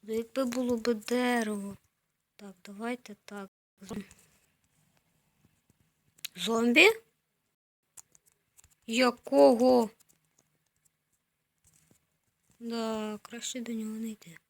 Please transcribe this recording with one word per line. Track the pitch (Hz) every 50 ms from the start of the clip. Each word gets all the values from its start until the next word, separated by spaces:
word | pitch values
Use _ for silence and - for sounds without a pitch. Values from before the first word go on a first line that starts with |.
Ну, | - 208 220
якби | 226 233 226 _ 262 269
було | 240 240 262 254 240 247
би | 226 220 240 240
дерево. | 214 208 - 240 247 247 247 247 240 226 214 214 202 196 202 196 - _ _ _ _ _ _ _ _ _ _ _
Так, | - 208 196 190 _ _
давайте | - 202 196 220 233 247 240 _ - 202 _ _
так. | - 208 202 196 190 _ _ _ _ _ _
Зом-, | 196 190 220 208 190 - - _ _ _ _ _ _ _ _ _ _ _ _ _ _ _ _ _ _ _ _ _ _ _ _ _ _ _ _ _ _ _ _ _ _ _ _ _ _ _ _ _ _ - _
зомбі? | 180 175 196 233 226 233 240 240 302 339 415 453 - _ _ _ _ _ _ _ _ _ _ _ _ _ _ _ _ _ _ _ - - _ _ _ _ _ _ _ _ _ _ - - _ _ _ _
Якого? | - 226 240 254 247 240 - _ - 277 277 285 277 254 220 247 254 254 247 226 208 - _ _ _ _ _ _ _ _ _ _ _ _ _ _ _ _ _ _ _ _ _ _ _ _ _ _ _ _ _ _ _ _ _ _ _ _ _ _ _ _ _ _ _ _ _ _ _ _ _ _ _ _ _
Да, | 233 233 233 233 226 220 220 214 214 214 214 208
краще | _ - - 233 - - - 262
до | 233 233 233
нього | 220 220 220 220
не | 220 226 226
йти. | 220 _ - 175 165 156 _